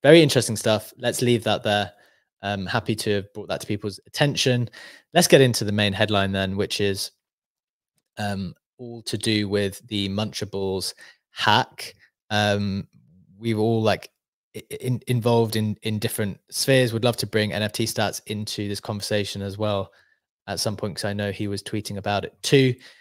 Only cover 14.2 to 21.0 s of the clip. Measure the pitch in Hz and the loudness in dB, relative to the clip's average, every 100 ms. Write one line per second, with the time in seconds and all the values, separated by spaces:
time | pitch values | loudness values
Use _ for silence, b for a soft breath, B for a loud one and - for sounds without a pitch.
14.2 | _ _ _ 107 - 107 127 123 - 123 | _ _ _ -18 -14 -8 -4 -4 -2 0
15.2 | 117 117 113 110 107 101 113 107 - - | 2 2 2 0 -2 -4 -6 -4 -4 -4
16.2 | 101 - _ - - 131 123 113 120 117 | -6 -8 _ -4 2 4 4 2 0 -2
17.2 | 107 110 107 85 107 - 113 - 101 - | -2 0 0 0 -2 -2 -4 -2 -2 -4
18.2 | - 107 107 - 101 101 - 104 - 107 | -8 -6 -6 -6 -6 -6 -6 -8 -2 -2
19.2 | 98 101 98 101 107 101 95 b b b | -2 -6 -8 -4 -2 -2 -4 b b b
20.2 | b _ - 92 117 101 107 78 | b _ -10 -4 -4 -4 -6 -6